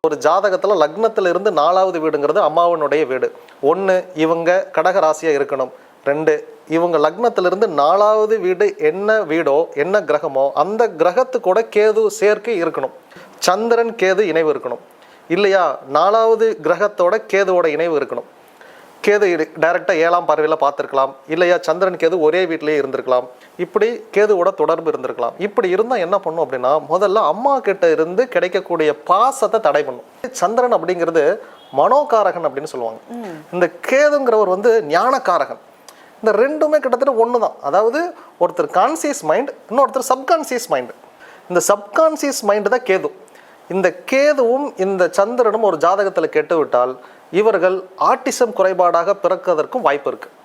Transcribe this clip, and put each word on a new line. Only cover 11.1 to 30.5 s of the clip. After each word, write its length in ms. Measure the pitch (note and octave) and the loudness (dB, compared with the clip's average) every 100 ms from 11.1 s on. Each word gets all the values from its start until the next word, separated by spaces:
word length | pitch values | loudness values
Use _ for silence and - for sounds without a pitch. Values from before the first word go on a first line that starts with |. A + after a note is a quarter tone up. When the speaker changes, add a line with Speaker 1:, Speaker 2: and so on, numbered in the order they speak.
| F3+ B3+ A#3+ | 2 -2 -2
Speaker 1:
கூட 220 | F3+ F#3+ | 0 0
கேது 460 | A3+ G#3 G#3+ G#3+ G#3+ | 0 2 2 2 -2
சேர்க்கை 560 | G3+ G3 G#3 A#3 G#3 | 0 0 0 -2 -4
இருக்கணும். 280 | E3 D3+ C3+ - _ - - - | -4 -4 -8 -10 _ -20 -20 -4
சந்திரன் 560 | - F#3+ A#3 A#3 A#3 A3 | -2 0 2 2 0 0
கேது 240 | F#3+ F#3 | 0 2
இணைவு 340 | G#3 D#3 D#3 | 0 0 0
இருக்கணும். 260 | C3+ C3 A#2+ - - - - - | -2 -6 -10 -14 -20 -20 -20 -6
இல்லையா, 500 | E3+ G3+ F#3+ E3 B2+ C3+ | 0 2 2 2 -2 -2
நாலாவது 720 | C#3+ F3+ A3 A3+ A3 A3+ G#3 | 2 4 4 2 2 2 0
கிரகத்தோட 580 | F3+ E3+ G3+ G3+ F3 G#3+ - | -2 0 0 0 0 0 0
கேதுவோட 320 | F#3+ F#3+ F3+ D#3+ | 0 2 2 0
இணைவு 340 | D3 E3+ D3+ | 0 -2 -2
இருக்கணும். 380 | C3+ A#2+ - - - - - - - - - | -4 -8 -10 -20 -20 -20 -20 -20 -20 -4 0
கேது 140 | G#3 | 2
இரு-, 280 | G3 E3+ D3+ - | 2 0 -4 0
டைரக்டா 300 | D#3+ F3+ E3 | 0 0 -2
ஏழாம் 360 | E3+ E3 F3 E3 | 0 2 2 0
பார்வையில 260 | D3+ D3+ D#3 | 0 0 0
பார்த்திருக்கலாம். 540 | C#3 - C3+ C3+ C3+ - - | 0 -2 -4 0 0 -4 -8
இல்லையா, 300 | D#3+ F3+ F3 | 0 2 2
சந்திரன் 340 | E3 E3 F#3 F3 | 0 0 -2 0
கேது 240 | E3 F3+ | 0 2
ஒரே 260 | D3+ E3+ F3+ | 2 2 -2
வீட்டிலேயே 360 | D#3+ D3 D3+ | -2 -2 -2
இருந்திருக்கலாம். 460 | C3+ C3 B2 B2 A#2+ - - - | -2 -4 0 -2 -2 -18 -20 -10
இப்படி 460 | F3 G#3+ G#3+ A#3 - | -4 0 0 -2 -4
கேதுவோட 400 | G3 G#3 G3+ G3 | 0 2 4 2
தொடர்பு 380 | G3 D3+ E3 E3 | 0 0 0 -2
இருந்திருக்கலாம். 400 | C#3 B2+ A#2 A#2 - | -4 -6 -6 -6 -4
இப்படி 320 | G3 - F#3+ | -4 -2 0
இருந்தா 260 | F#3 A3+ A#3+ | 0 0 -2
என்ன 240 | E3+ G3 | 0 -2
பண்ணும் 300 | F3 E3 C#3+ | -2 -4 -4
அப்படின்னா, 320 | C3 B2+ D#3 C#3+ | -2 0 0 0
முதல்ல 240 | F3 G3+ | 0 2
அம்மா 460 | G#3 D3+ F3+ C4+ C4+ | 2 0 0 0 0
கிட்ட 320 | G#3 F#3+ E3+ | -2 0 2
இருந்து 360 | D#3 D#3+ F#3 B3+ | 2 0 0 -2
கிடைக்கக்கூடிய 720 | F3 F3+ F#3 F#3 E3+ D#3 C#3 | 0 -2 -4 -4 0 0 -2
பாசத்தை 580 | - F#3 B3 C4+ G#3 A3 | 0 2 2 0 -2 0
தடை 240 | D#3+ C#3+ | 0 0
பண்ணும். 200 | C#3+ B2 - - B3+ | -2 -10 -16 -14 -12
சந்திரன் 420 | - F3 | -4 -2